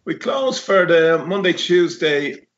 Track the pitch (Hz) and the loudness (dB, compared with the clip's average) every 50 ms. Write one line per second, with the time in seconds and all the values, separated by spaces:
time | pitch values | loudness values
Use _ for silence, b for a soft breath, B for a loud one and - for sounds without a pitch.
0 | b - 160 - - 233 277 269 269 254 - - - - 196 190 180 165 170 165 | b -8 -8 -6 -4 -4 -4 -2 -2 -2 -4 -4 -2 0 2 2 4 4 4 4
1 | 160 165 165 160 160 165 190 202 190 185 160 170 - - 175 180 175 160 - - | 4 4 2 0 -2 -4 -4 -2 -2 -2 -2 -2 -2 0 2 2 2 0 -2 -2
2 | 165 156 147 143 143 139 - - _ _ _ | -2 0 0 0 -2 -4 -8 -10 _ _ _